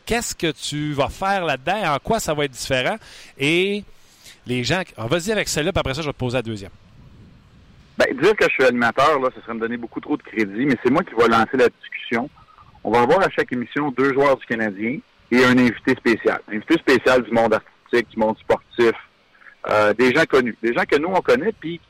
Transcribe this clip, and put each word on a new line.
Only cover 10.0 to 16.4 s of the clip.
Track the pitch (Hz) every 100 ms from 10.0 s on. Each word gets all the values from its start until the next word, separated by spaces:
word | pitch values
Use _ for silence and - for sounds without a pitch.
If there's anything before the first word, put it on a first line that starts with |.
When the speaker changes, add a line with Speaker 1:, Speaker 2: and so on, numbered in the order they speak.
| - 143
Speaker 2:
de |
crédit, | - 101 104 101
mais | 143 127
c'est | 190
moi | 147
qui | 185 113
vais | 117
lancer | 113 110 131
la | 120
discussion. | - - - - 117 135 - - - - -
On | 104
va | 113
avoir | 120 180
à | 190
chaque | - 151
émission | 123 113 143 147
deux | 127 135
joueurs | 131 139 131
du | -
Canadien | 113 110 95 113 156 - _ -
et | 123
un | 127 123
invité | 123 107 - 127
spécial. | - 107 110 92